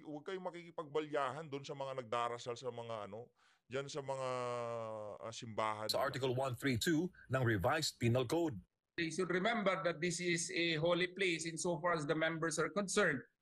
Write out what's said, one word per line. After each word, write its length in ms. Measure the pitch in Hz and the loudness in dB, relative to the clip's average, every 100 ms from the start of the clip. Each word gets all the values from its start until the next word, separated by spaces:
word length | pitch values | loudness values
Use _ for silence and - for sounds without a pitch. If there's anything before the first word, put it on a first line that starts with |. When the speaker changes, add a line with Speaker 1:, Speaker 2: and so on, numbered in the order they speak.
| 156 | -12
Speaker 1:
wag 160 | 151 | -10
kayong 240 | 147 190 180 | -8 -6 -6
makikipagbalyahan 1040 | 170 170 165 156 147 156 147 135 135 160 | -8 -12 -10 -4 -2 0 0 0 -2 -8
doon 160 | 139 139 | -8 -8
sa 80 | |
mga 240 | 139 135 131 | -8 -6 -6
nagdarasal 560 | 120 120 120 120 127 | -2 0 0 -2 -6
sa 160 | 120 127 | -6 -6
mga 400 | 117 117 113 101 | -8 -8 -6 -8
ano, 160 | 104 120 _ _ _ _ | -10 -14 _ _ _ _
dyan 240 | 127 139 | -8 -6
sa 160 | 147 135 | -6 -4
mga, 240 | 135 131 127 123 120 120 117 113 110 107 90 | -4 -2 -2 -2 -2 -2 -4 -4 -6 -8 -8
ah, 160 | 110 | -10
simbahan. 560 | 113 117 104 110 107 107 | -10 -8 0 0 0 -2
Speaker 2:
Sa 80 | - | 0
Article 400 | 135 131 131 123 | 0 0 0 2
one 160 | 135 | 0
three 240 | 120 139 120 | 0 0 2
two 320 | - 156 180 - - | 4 2 0 -6 -2
ng 80 | 131 | 2
Revised 560 | 120 107 101 156 151 - | 4 4 4 2 0 2
Penal 320 | 120 120 120 | 4 4 4
Code. 240 | 160 165 101 - _ _ - | 4 2 -2 -12 _ _ -4
Speaker 3:
They 80 | 165 | -2
should 240 | 156 180 | 0 0
remember 480 | 175 202 226 190 185 | 2 2 2 2 2
that 160 | 175 165 | 0 0
this 240 | 175 165 | -2 0
is 320 | 180 170 165 | 2 2 0
a 240 | 160 170 156 | 0 2 4
holy 320 | 165 170 175 | 4 4 2
place 400 | 180 196 165 165 | 2 0 2 -2
insofar 480 | 160 180 165 175 170 | -2 0 2 2 2
as 80 | 147 | 2
the 80 | |
members 480 | 156 160 165 165 156 | 2 2 2 0 0
are 80 | 160 | 0
concerned. 560 | 175 196 208 190 135 - _ | 0 0 4 4 2 -4 _